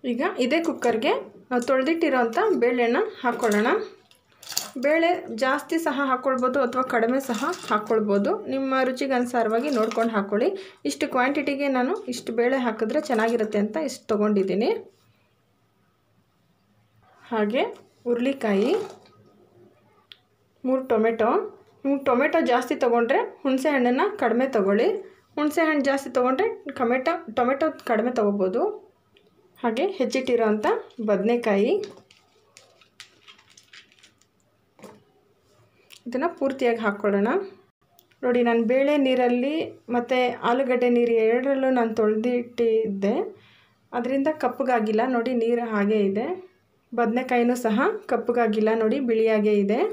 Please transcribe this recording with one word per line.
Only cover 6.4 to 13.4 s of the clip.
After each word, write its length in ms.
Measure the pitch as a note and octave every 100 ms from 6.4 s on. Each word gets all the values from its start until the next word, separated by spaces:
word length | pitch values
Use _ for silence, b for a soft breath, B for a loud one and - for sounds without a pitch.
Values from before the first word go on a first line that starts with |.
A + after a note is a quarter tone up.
| B3+ C4 B3
ಅಥವಾ 180 | B3+ B3+
ಕಡಿಮೆ 260 | A#3+ A3+ C4 C4
ಸಹ 160 | A3 C#4+ F4+ -
ಹಾಕ್ಕೊಳ್ಬೋದು, 600 | A#3+ D#4+ A3+ G#3 G3+ A3+ G#4 G#4+
ನಿಮ್ಮ 280 | C4 C4+ C4 C4
ರುಚಿಗೆ 280 | B3+ C#4 B3+
ಅನುಸಾರವಾಗಿ 500 | B3 A#3+ G#3+ A3+ C#4+ C4
ನೋಡ್ಕೊಂಡು 360 | A3 A3+ A3+ A3
ಹಾಕ್ಕೊಳ್ಳಿ. 340 | G3 G#3 C#4+ G4 B B C#4+
ಇಷ್ಟು 160 | - D4
ಕ್ವಾಂಟಿಟಿಗೆ 540 | C4 B3 D4 C#4+ C4+ C#4+ C4
ನಾನು 160 | B3 G#4 -
ಇಷ್ಟು 180 | A#3+ - A#3
ಬೇಳೆ 180 | A#3+ C4+ B3
ಹಾಕಿದ್ರೆ 360 | A3 A3 C#4+ D4+
ಚೆನ್ನಾಗಿರುತ್ತೆ 500 | A#3 A3+ A#3